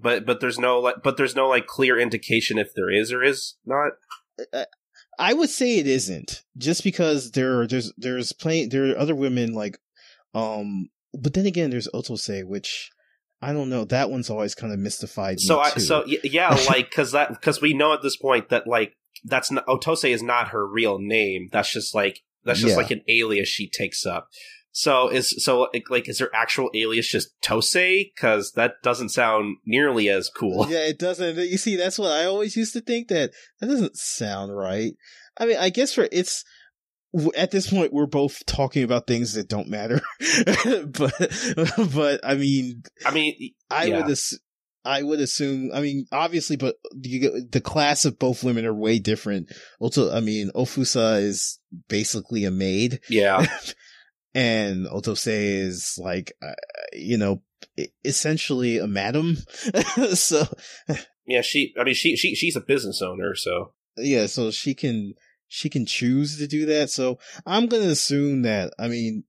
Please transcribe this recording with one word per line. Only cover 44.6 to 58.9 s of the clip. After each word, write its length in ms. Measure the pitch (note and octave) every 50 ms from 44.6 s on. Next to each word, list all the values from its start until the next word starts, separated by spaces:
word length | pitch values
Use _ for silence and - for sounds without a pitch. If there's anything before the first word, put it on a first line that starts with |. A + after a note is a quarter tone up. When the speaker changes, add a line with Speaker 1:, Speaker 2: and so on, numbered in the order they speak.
| _ _ _ _ -
Speaker 2:
I 160 | B2+ C#3 C#3 C#3+
would 160 | D3 D#3 D3
assume, 520 | C#3 B2 - - D3 C#3 C3+ C3 C3 - -
I 80 | C#3
mean, 240 | D3 C#3+ C#3 C#3 B2+ -
obviously, 440 | - C#3 E3 E3+ F3 E3 - - D3+ C3
but 180 | C3+ B2+ - - - - - C3+
you 180 | C3 B2 B2+ B2+
go, 180 | C3+ - - A#2+ B2+ A#2+
the 80 | - A#2
class 440 | - - - D#3 D3 C#3+ D3 - -
of 140 | D3 A2 -
both 240 | C3+ B2+ B2 - -
women 220 | B2+ A#2+ A#2 A2+
are 80 | A2+ G#2+
way 260 | G#2+ G#2+ A2 A#2 A2+
different. 520 | G2 A2 G#2+ - - G#2 G2+ F#2+ E2 - - - - - - _
Also, 340 | A#2 A2+ - D3 A#2 E2 -
I 60 | A#2
mean, 320 | A2+ G#2+ G#2+ G#2+ G2+ G2 -
Ofusa 680 | - C3 B2+ - C#3 C3 - - B2 A2+ A2 A2 G2+
is 380 | G2+ G#2 F#2+ F2+ - - - - _ _ F#2 E2+ - -
basically 560 | - G#2 A2 - - G#2 - - A#2+ A2 G2+
a 60 | F#2+
maid. 480 | F#2 F#2+ F#2+ F#2+ F#2 G2 A#2 A#2+ C3 - - -
Speaker 1:
Yeah. 360 | A2+ G#2+ - G3 - - E3+ -
Speaker 2:
<laughs> 60 | - - - - - - _ - - - - _ _ _ _ _ -
And 500 | C3 B2+ A#2 A2+ A2 G#2 G2+ F#2+ F#2 F#2
Otose 400 | - - G2+ G2+ A2+ G2+ - - A#2
is, 680 | G#2+ G#2+ G#2 G2+ G2 F#2+ F#2+ F#2 F2+ F2+ - - - -
like, 360 | F2+ F#2 F2+ F#2+ F2 - - _
uh, 120 | - D2 - - - - - - G1+ - -
you 240 | - D2+ G2+ A#2+ A2
know, 240 | G#2 G2 G2 F#2+ - _ _ _ - - _ -
e-, 100 | D2 - _ _ -
essentially 720 | C3+ C#3 - - D3+ D#3 D#3+ - - C#3+ B2+ B2 A#2+ A2+ G#2+
a 80 | F#2
madam. 500 | G#2